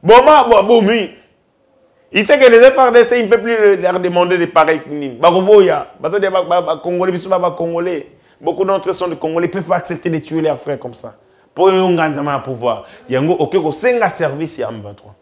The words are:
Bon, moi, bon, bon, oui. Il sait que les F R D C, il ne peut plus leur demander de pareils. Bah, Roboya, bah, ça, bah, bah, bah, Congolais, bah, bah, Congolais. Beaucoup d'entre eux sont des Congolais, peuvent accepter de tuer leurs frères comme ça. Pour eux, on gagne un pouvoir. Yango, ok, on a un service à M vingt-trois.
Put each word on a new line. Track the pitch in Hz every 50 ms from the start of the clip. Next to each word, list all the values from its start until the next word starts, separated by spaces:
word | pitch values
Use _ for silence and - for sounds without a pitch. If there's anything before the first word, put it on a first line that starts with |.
Bon, | - 165 220 247
moi, | 254 302 302 294 247 233
bon, | 233 202 190
bon, | 208 240 233 208
oui. | 196 226 233 196 - - _ _ _ _ _ _ _ _ _ _ _ _ _ _ _ _ _ _ _
Il | - 202 214
sait | - 302 277
que | 269 247
les | 233 226
F | 247 269 262
R | 262 262 247
D | 233 240 226
C, | 233 247 247
il | 226
ne | 190
peut | 233 220
plus | 196 233 233 220 214 202 196
leur | 180 175 180 180 180
demander | 180 180 175 175 175 180 185
de | 175 170
pareils. | 165 - 165 156 156 160 151 - - 147 147 143 135 120 113
Bah, | 156 170
Roboya, | 170 190 185 196 214 208 190 175 156 147 - - - _
bah, | - 160
ça, | 180 208
bah, | 196 190 185 185 180
bah, | 170 175 180
bah, | 170 156 165 151
Congolais, | - 175 180 175 185 185 180 180 175
bah, | 190 190 180
bah, | 180 180 165
Congolais. | - 170 170 170 170 175 180 175 147 - - _ _ _ _ _ _
Beaucoup | - 165 170 - 190
d'entre | 190 196 190 190 185
eux |
sont | 180 - 185 180
des | 160
Congolais, | - - 160 160 170 175 170
peuvent | 175 196 170 156
accepter | 185 170 - - 175 - - 175
de | 165 156
tuer | 147 - 156 165
leurs | 160 156 143 131
frères | - - 143 -
comme | - 123 113
ça. | - - 113 104 _ _ _ _ _ _ _ _
Pour | - 180 190
eux, | 190 185
on | 185 185 175
gagne | 165 160 156 147 143
un | 143 147 143 135
pouvoir. | - 131 131 113 117 123 123 - - - - - _ -
Yango, | 127 127 139 156 180
ok, | - 156 - -
on | 190 160 156
a | 143 - 214 254 247 240 220
un | 180
service | - - 170 143 135 147 165 156 - -
à | 120 107
M | 117 110
vingt-trois. | 101 104 101 _ _ 104 101 _